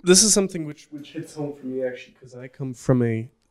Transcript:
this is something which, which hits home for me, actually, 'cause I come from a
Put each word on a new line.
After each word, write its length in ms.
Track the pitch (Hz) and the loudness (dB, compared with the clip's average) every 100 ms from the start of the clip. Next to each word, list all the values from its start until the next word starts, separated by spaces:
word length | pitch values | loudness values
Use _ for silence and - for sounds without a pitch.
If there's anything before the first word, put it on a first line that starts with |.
this 220 | 175 185 | 4 6
is 100 | 214 | 6
something 320 | 208 190 180 156 | 2 0 -4 -10
which, 220 | 147 - | -12 -16
which 220 | 147 - | -18 -14
hits 240 | 160 - 156 | -14 -12 -8
home 180 | 143 | -10
for 140 | 139 131 | -8 -8
me, 160 | 131 | -6
actually, 320 | 127 123 - _ | -6 -6 -16 _
'cause 140 | 127 | -20
I 140 | 123 135 | -18 -16
come 260 | - 135 | -10 -10
from 300 | 123 - 127 | -4 2 2
a 260 | 117 113 113 _ _ | 2 -2 -6 _ _